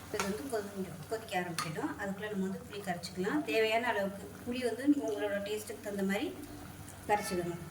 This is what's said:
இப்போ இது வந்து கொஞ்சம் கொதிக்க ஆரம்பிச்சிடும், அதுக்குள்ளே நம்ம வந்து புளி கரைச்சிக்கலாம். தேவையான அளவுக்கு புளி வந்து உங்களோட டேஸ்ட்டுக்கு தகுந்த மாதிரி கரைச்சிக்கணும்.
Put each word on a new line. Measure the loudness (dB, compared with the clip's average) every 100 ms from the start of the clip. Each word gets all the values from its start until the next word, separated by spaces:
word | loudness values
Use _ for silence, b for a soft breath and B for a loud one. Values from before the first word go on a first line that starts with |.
இப்போ | -4 0
இது | 0
வந்து | 0 0
கொஞ்சம் | -2 -2 -4 -6 -6 -6
கொதிக்க | -6 -2 -2
ஆரம்பிச்சிடும், | 0 -2 -2 -2 -4 -4
அதுக்குள்ளே | -4 -4 -4
நம்ம | 0 0
வந்து | -2 -6
புளி | -8 -4
கரைச்சிக்கலாம். | -4 -4 -2 0 2 2
தேவையான | 4 6 4 4 2
அளவுக்கு | 2 -2 -8 -8 -4
புளி | 0 0
வந்து | 2 6 6 6
உங்களோட | 0 2 0 0
டேஸ்ட்டுக்கு | -2 -4 -8 -4
தகுந்த | 2 4
மாதிரி | 4 2 -4 -10 -10 -10 -12 -12 -10 4
கரைச்சிக்கணும். | 4 4 0 0 -2 -6